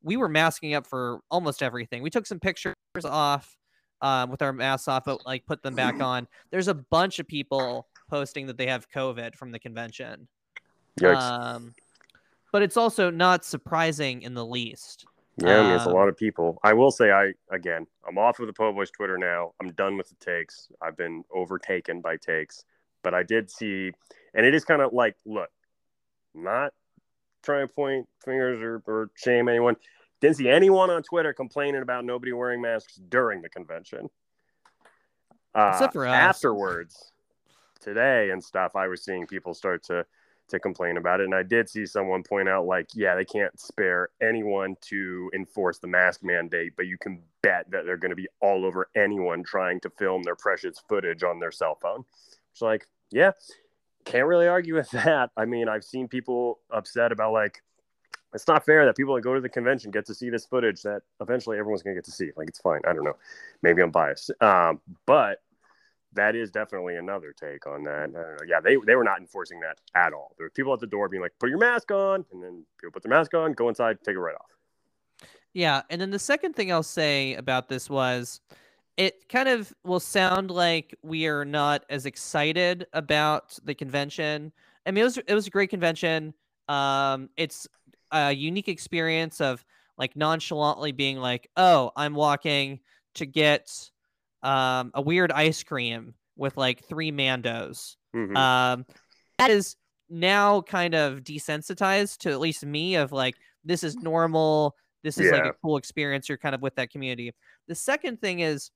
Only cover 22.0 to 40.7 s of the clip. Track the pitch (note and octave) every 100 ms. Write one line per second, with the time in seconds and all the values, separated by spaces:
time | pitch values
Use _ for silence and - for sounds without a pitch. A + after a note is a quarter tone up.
22 | E2+ E2 - D#2+ D#2 - _ _ _ _
23 | F2+ F2+ F2 A2+ G#2 - A2 F#2+ F#2+ -
24 | _ - _ - A#2+ D#3 - D3+ C3+ B2
25 | A#2 - G#2+ G#2+ E2+ _ _ _ _ _
26 | _ _ _ - F2 A#2 C#3+ _ _ _
27 | _ _ _ _ - C#3+ C3+ - C#3 C3
28 | A#2 _ - C3+ B2+ A#2+ A2+ A2+ - A2
29 | A2 - - B2 A#2+ A#2 A#2+ A#2 _ _
30 | _ _ C#3+ C#3+ B2+ D3 F#3+ F#3+ F#3 E3+
31 | - E3+ D#3 - B2+ C#3+ C#3+ C#3 B2 B2
32 | B2 B2 B2+ A#2+ B2 A#2+ A#2+ A2+ - -
33 | F2+ B2 A#2+ G2 E2+ F#2 D#2+ E2 F#2+ -
34 | - _ _ _ _ _ _ _ _ _
35 | _ _ _ _ _ G#2+ G#2 F#2 C4+ D#3+
36 | B2+ B2+ F3 F#3+ C#3 G#2 G2 E2+ E2+ -
37 | - _ _ _ _ _ _ _ - G#2
38 | C3 B2+ G2+ F#2 - F#2+ F#2 G2 F#2+ F2+
39 | - F#2 E2+ F#2+ F2+ E2 F#2+ F2 - F2
40 | E2+ _ _ _ _ F#2+ G2+